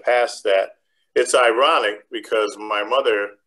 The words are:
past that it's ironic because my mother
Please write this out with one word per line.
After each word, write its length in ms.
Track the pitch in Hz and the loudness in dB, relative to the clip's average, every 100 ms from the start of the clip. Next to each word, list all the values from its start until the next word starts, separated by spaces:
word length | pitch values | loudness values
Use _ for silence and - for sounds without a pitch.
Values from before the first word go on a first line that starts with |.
past 400 | - 120 117 - | -2 0 0 -4
that 260 | 110 95 98 - _ _ _ | -2 0 -2 -8 _ _ _
it's 200 | - 120 | -2 2
ironic 720 | 139 120 113 143 160 107 104 - | 4 4 4 2 2 0 -6 -10
because 460 | 120 - 113 104 98 | -14 -4 -2 -2 -4
my 240 | 107 104 | -6 -4
mother 460 | 104 127 - 107 101 - | -2 -2 0 0 -2 -10